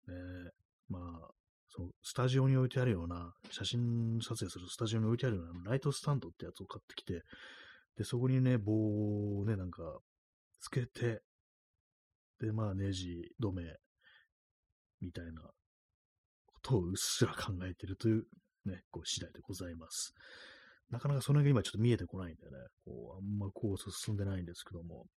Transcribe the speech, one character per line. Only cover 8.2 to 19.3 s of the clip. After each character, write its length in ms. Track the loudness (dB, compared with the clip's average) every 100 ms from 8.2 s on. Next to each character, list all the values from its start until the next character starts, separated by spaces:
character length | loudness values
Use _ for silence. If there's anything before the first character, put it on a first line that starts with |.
| 4
に 120 | 6
ね、 180 | 6 6
棒 800 | 4 4 4 4 2 2 0 0
を 60 | 2
ね、 100 | 0
な 80 |
ん 60 | -2
か、 120 | -6 -8 -10 _ _ _ _ _ _
つ 80 | -4
け 180 | -2 -2
て、 360 | -2 -2 -2 _ _ _ _ _ _ _ _ _ _ _ _
で、 120 | -2
ま 180 | 0 0
あ、 40 |
ネ 180 | 0 0
ジ 300 | 0 -4 -6 -10 -4
止 100 | -2
め、 100 | -2 -6 -12 _ _ -20 -20 _ _ _ _ _ _ _ _
み 120 | -10
た 100 | -8
い 100 | -10
な 100 | -12 -14 -20 _ _ _ _ _ _ _ _ _ -16
こ 20 |
と 140 | 2 2
を 40 |
う 80 | 2
っ 20 | 0
す 300 | -2 2 2
ら 80 |
考 180 | 2 -4 -4
え 100 | -4
て 120 | -6 -8
る 100 | -2
と 120 | 2
い 100 | 2
う、 60 | 0 -16 _ _ -10
ね、 160 | -10 _
こ 100 | -10
う、 40 | -6
次 140 | -6
第 120 | -6